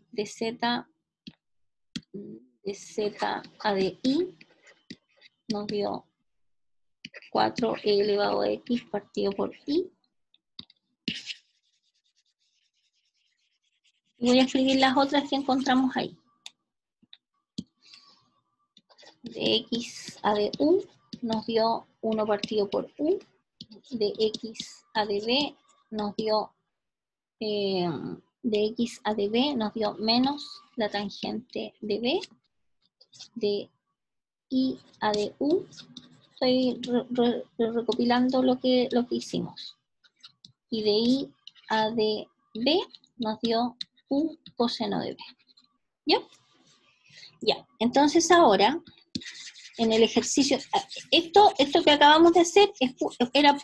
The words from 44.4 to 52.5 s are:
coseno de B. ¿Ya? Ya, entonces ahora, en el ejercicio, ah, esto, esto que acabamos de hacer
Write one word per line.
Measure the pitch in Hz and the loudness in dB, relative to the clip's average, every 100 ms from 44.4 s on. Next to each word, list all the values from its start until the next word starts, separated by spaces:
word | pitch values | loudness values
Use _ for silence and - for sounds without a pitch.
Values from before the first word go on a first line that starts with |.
| - - | -18 -4
coseno | 240 - 208 185 | -4 -2 -4 -4
de | - - | -6 -10
B. | - - _ _ _ _ _ _ - | -16 -20 _ _ _ _ _ _ 0
¿Ya? | 427 - _ _ _ _ _ _ _ _ - - _ | 0 -2 _ _ _ _ _ _ _ _ -20 -20 _
Ya, | 220 - - _ | -2 -2 -6 _
entonces | 233 262 294 320 330 | 0 4 4 4 6
ahora, | 349 294 190 208 330 - - _ - - - - - - - | 6 8 6 4 2 -8 -20 _ -14 -14 -16 -20 -20 -20 -2
en | 226 | 0
el | 220 | 4
ejercicio, | 220 240 - - 269 269 - | 4 2 0 0 2 0 0
ah, | - - - - | -4 -4 -12 0
esto, | 311 339 392 415 - | 0 4 6 6 6
esto | 277 339 | 2 4
que | 302 | 4
acabamos | 294 294 311 339 | 6 8 8 8
de | 349 | 6
hacer | 339 | 6